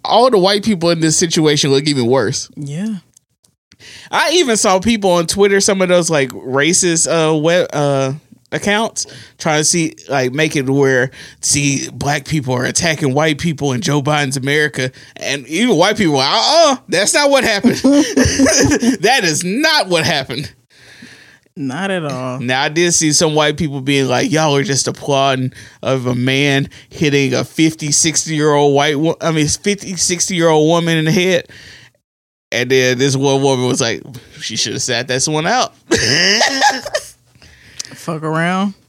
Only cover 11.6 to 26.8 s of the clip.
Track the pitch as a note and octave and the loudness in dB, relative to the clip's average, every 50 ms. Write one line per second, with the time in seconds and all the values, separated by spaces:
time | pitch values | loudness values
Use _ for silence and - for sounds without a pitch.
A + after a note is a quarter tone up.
11.6 | C#3+ C#3 C#3 C3 - - - B2 - C#3+ D3 D3+ - - D#3+ D#3 A#2+ B2+ B2+ B2 | 0 0 -2 -2 -6 -8 -10 -6 -4 -4 -4 -4 -4 -4 -4 -4 -2 -2 -4 -2
12.6 | B2+ - - - F3 E3+ D#3 D3 D#3+ C3+ B2+ C#3+ D#3 D#3+ D3+ C3 B2 F3 D#3 - | -2 -2 -2 0 0 0 -2 0 -2 0 0 2 0 0 0 0 -2 -4 -4 -2
13.6 | C#3 C#3+ B2+ A#2+ E3+ E3+ C#3+ D3 C3 D3 D3+ D3 D3 C3+ C3+ C#3 B2 C#3 C#3+ D#3 | -4 -4 -4 -2 -2 -2 -2 0 0 0 0 0 0 -2 -4 -4 -2 0 0 0
14.6 | D3+ D3+ D3+ - B2+ C3+ - - - - _ - - G#2 C3+ C#3+ B2 A#2+ D#3+ F3+ | 0 -2 -2 -4 -6 -6 -6 -12 -20 -20 _ -10 -6 -6 -6 -6 -6 -6 -2 0
15.6 | A#3 B3+ G3+ D3+ F3 G#3 G#3+ G#3+ G#3 D#3+ D3 C3+ C3 C#3+ F3+ A3+ A3 A#3+ C#4+ E4 | 2 2 4 4 4 2 2 2 0 2 2 2 2 2 0 0 2 2 4 4
16.6 | E4 D4 C4 - _ - - - D#4 - - D4+ D4 C#4+ C#4 C4+ A#3+ A#3 G#3+ G3+ | 4 4 2 -2 _ -4 -2 0 0 2 2 2 2 4 2 2 2 0 -2 2
17.6 | G3+ A#3+ - - - C4 C#4+ D4 - A#4+ G#4 C4+ B3+ - - - C4+ - - - | 2 0 0 2 2 4 4 4 2 2 0 0 0 2 2 2 2 4 4 2
18.6 | - C#4+ D4 - B3 A3+ A#3 - E3 G#3+ C4 C4+ G3 E3+ D3+ C#3 E3+ F3+ G3+ C4 | 2 2 2 2 2 0 0 2 0 2 2 2 2 0 -2 -2 -4 -2 -2 0
19.6 | D#4 D#4 - D4+ G3+ F#3+ F3 D#3+ D#3+ E3+ D#3+ C#3 C3+ B2+ B2 B2+ D3 - - _ | 0 0 0 0 0 0 0 0 0 0 0 -2 -2 -4 -8 -8 -8 -10 -16 _
20.6 | _ _ _ - - - - - - - - - - - - _ _ _ _ F3+ | _ _ _ -20 -20 -20 -20 -20 -20 -20 -20 -20 -20 -20 -20 _ _ _ _ -8
21.6 | C#3 C3 C3 D#3+ G3 G3 F#3+ F3+ D#3 C#3+ C3+ B2+ B2+ B2+ B2+ C3 A#2 B2 B2+ C3 | -8 -6 -6 -6 -4 -4 -4 -4 -4 -6 -6 -6 -6 -6 -6 -6 -4 -2 0 0
22.6 | C#3+ D3+ D3+ E3 F3 F3 E3 - D#3+ D3+ D3 - F3 D#3 D3+ D#3 D3+ D3+ D3+ C#3+ | 0 0 0 0 0 2 2 0 0 2 2 2 2 2 2 2 2 0 0 -2
23.6 | F3 C#3+ C#3 C#3 B2+ C#3 C#3+ C#3 C3+ C3 B2+ B2 - - D3 D#3 D#3 D3+ C#3+ C#3 | -4 -4 -4 -4 -2 0 0 0 2 0 0 0 0 0 0 0 2 2 2 0
24.6 | C#3 - C#3 C3 - B2+ G2 - - - C#3 C3+ C3+ C#3 C3 C3 B2+ B2+ - - | 0 0 -2 -2 -2 -4 -6 -6 -4 -2 0 2 2 2 0 0 -4 -6 -8 -12
25.6 | - - - _ - B2 C3+ C3 A#2+ B2 B2 B2 B2 C3 C3+ C3+ C#3+ C#3+ C#3 C#3 | -20 -20 -20 _ -4 -2 -2 -2 -2 -4 -2 -2 0 0 0 2 2 2 2 0
26.6 | - - - - | -2 -4 -10 -20